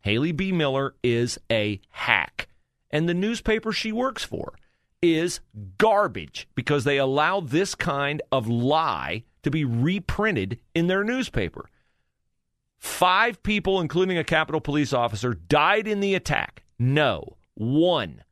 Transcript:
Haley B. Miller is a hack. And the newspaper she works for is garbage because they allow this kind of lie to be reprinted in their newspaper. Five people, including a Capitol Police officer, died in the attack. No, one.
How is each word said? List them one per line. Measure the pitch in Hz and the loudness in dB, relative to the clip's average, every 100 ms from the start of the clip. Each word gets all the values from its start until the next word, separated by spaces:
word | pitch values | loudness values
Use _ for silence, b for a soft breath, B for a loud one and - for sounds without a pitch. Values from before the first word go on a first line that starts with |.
Haley | 104 110 151 | 0 0 0
B. | 160 190 | -2 -2
Miller | 180 147 135 135 - | 0 0 0 -4 -2
is | 127 117 120 - - | 0 0 0 -4 -2
a | 113 104 101 _ | -2 0 -4 _
hack. | - - 107 78 - - _ _ _ _ | -10 2 2 2 -8 -14 _ _ _ _
And | 151 165 | -2 0
the | |
newspaper | 175 202 226 - 220 220 | 0 -2 -4 -2 -2 -2
she | 214 226 | -4 -4
works | 220 254 - | -2 -4 -4
for | - - - - _ _ _ _ | -10 -8 -10 -14 _ _ _ _
is | 175 160 175 - - 107 98 92 | 2 2 0 -4 -14 -16 -16 2
garbage | - 202 196 104 76 - - | 4 4 2 -2 -12 -14 -10
because | - 123 143 | -8 -2 0
they | 131 139 | 2 2
allow | 135 135 156 196 | 2 2 2 0
this | 156 143 190 | -2 -2 -2
kind | - - 139 139 147 - | -2 -4 -2 -2 -4 -2
of | 135 110 | -2 0
lie | 117 123 156 156 90 65 92 - _ | 0 2 2 2 -2 -4 -8 -10 _
to | - | -4
be | 160 | -2
reprinted | 139 117 135 196 - - 214 160 95 117 _ | 0 0 2 0 -2 -2 0 0 -4 -6 _
in | 165 170 | -2 0
their | 190 | 0
newspaper. | 208 254 233 - 90 - - _ _ _ _ _ _ _ _ _ _ _ | 0 -2 -2 -2 -4 -8 -20 _ _ _ _ _ _ _ _ _ _ _
Five | - - 180 185 226 202 | -12 0 2 4 2 -2
people, | - 208 190 190 | -2 -2 0 0
including | 165 165 185 180 | 0 0 0 0
a | |
Capitol | 156 156 156 156 | 0 0 0 -2
Police | - 147 143 | -2 0 0
officer, | 131 120 104 120 | 0 0 -2 -4
died | 104 85 147 156 208 214 | -4 2 4 4 2 0
in | 208 | -2
the | 196 | 0
attack. | 185 - 147 - - _ _ | 0 0 -2 -4 -12 _ _
No, | 123 139 143 87 - - _ | 0 2 2 0 -6 -18 _
one. | - 110 143 175 165 98 64 _ | -8 -2 2 2 2 -2 -10 _